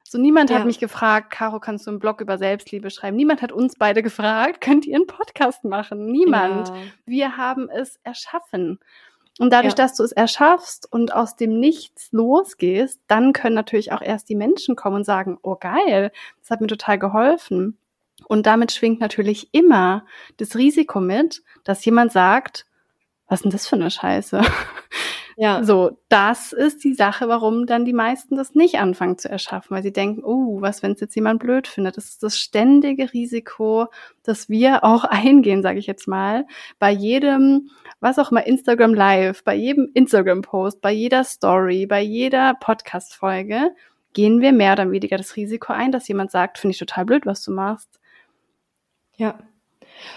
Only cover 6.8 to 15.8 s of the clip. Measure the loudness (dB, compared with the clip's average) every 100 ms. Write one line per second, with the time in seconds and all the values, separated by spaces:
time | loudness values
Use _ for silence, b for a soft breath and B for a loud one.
6.8 | -18 B -8 -4 -4 -4 -6 -6 -8 -10
7.8 | -10 -14 -18 -16 -12 -12 -10 -6 -6 -8
8.8 | b b b b b b 2 4 4 2
9.8 | 0 0 -4 0 0 2 4 4 0 -18
10.8 | -8 -4 -2 -2 -4 -4 -2 2 2 0
11.8 | -4 -20 -6 -2 2 2 0 -4 -2 0
12.8 | -2 -4 0 2 4 2 0 -2 -2 -4
13.8 | -4 -6 -6 -8 -6 -4 0 -2 -2 -4
14.8 | -4 -4 -2 -4 -4 -8 -8 -10 -4 -2